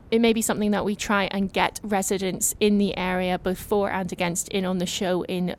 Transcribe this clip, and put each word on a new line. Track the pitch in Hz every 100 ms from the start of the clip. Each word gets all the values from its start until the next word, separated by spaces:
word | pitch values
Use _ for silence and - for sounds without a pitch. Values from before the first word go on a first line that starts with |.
| -
it | 226
may | 233
be | 226
something | - 214 208
that | 196
we | 190 208
try | - 202
and | 190 196 196
get | 190 180 -
residents | 208 202 190 196 190 165 - -
in | 208 208
the | 202 -
area, | 185 185 185 180
both | 190 185
for | - 208 196
and | 190 185
against, | - 175 180 -
in | 202
on | 185 185
the | 175
show | - 185 180
in, | - 180 180